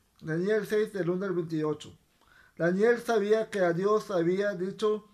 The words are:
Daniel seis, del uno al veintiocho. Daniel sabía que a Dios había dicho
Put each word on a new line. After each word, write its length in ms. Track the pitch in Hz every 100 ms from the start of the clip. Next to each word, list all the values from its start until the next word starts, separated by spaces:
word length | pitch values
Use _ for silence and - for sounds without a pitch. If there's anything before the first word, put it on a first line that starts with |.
| _ _
Daniel 460 | 156 160 190 214 190
seis, 260 | 214 214
del 180 | 196 170
uno 160 | 180 196
al 60 |
veintiocho. 600 | 175 165 156 151 151 104 - _ _ _ _ _ -
Daniel 400 | 170 185 233 240
sabía 500 | 240 226 202 220 214
que 80 | 202
a 140 | 175
Dios 360 | 170 202 214 208
había 460 | 185 170 190 208 180
dicho 500 | 185 - 214 214 -